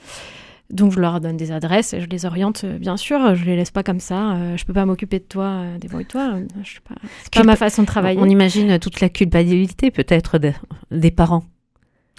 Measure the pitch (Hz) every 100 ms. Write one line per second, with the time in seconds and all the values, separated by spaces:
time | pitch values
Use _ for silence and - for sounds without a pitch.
0 | - - - - - - - 190 202 185
1 | 175 170 165 160 160 160 160 196 226 -
2 | 170 180 180 170 196 214 190 165 180 190
3 | - 285 254 180 175 175 175 196 190 185
4 | - 185 214 180 175 175 - 190 196 185
5 | 196 196 190 196 196 190 175 175 - -
6 | 185 254 269 190 190 190 202 - - -
7 | 202 - - - 220 220 214 214 208 214
8 | 190 190 190 196 190 202 208 175 - -
9 | 185 - 185 170 175 180 185 - 269 -
10 | 135 165 - 165 147 143 - - - 165
11 | 165 170 165 170 - _ _ _ _ _
12 | _